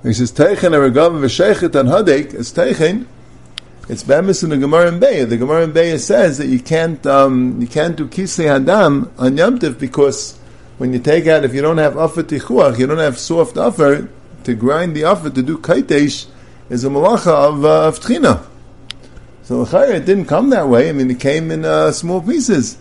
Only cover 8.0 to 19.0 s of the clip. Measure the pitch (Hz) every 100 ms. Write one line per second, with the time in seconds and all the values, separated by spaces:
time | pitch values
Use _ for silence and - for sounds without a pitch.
8 | 135 - 190 - 156 135 135 208 170 143
9 | 123 - 127 139 190 254 156 131 135 -
10 | 139 135 - - - - - - 127 127
11 | 135 160 160 156 135 131 151 165 151 139
12 | 160 165 160 143 - 240 147 120 131 160
13 | 151 123 - 151 - - 226 185 143 143
14 | - - - - - 113 120 151 175 151
15 | 156 196 156 131 127 160 - 139 - 147
16 | 143 - - - - - - 120 135 139
17 | 180 226 175 151 143 147 147 156 156 156
18 | - 311 226 117 - - - - - -